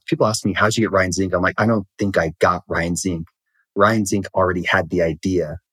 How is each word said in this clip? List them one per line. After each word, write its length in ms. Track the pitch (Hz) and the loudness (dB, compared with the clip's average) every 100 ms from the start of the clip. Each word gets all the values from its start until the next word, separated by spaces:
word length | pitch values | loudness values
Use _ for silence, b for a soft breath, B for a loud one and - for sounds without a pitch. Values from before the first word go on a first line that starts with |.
| - | -4
people 220 | - 113 | 0 2
ask 180 | 110 - | 0 -2
me, 80 | |
How'd 240 | 95 104 110 | 0 0 2
you 60 | |
get 80 | 107 | 0
Ryan 200 | 95 92 | 2 0
Zink? 220 | 92 95 | 0 -2
I'm 80 | 90 | 0
like, 140 | 92 90 | -2 0
I 60 | 107 | 0
don't 220 | 117 98 _ | 0 -2 _
think 200 | 101 95 | -2 0
I 160 | 82 80 | -2 0
got 240 | 92 90 - | 0 0 -2
Ryan 280 | 82 85 87 | -4 -2 -2
Zink. 320 | 98 85 82 _ _ _ _ - | -2 -4 -8 _ _ _ _ 0
Ryan 300 | 101 110 101 | 2 2 0
Zink 220 | 104 95 | -2 -4
already 300 | - 92 90 | 0 0 0
had 260 | 85 95 85 | 0 0 0
the 120 | 87 | 0
idea 580 | 85 78 - 92 78 76 - | 0 0 -2 -2 -2 -6 -14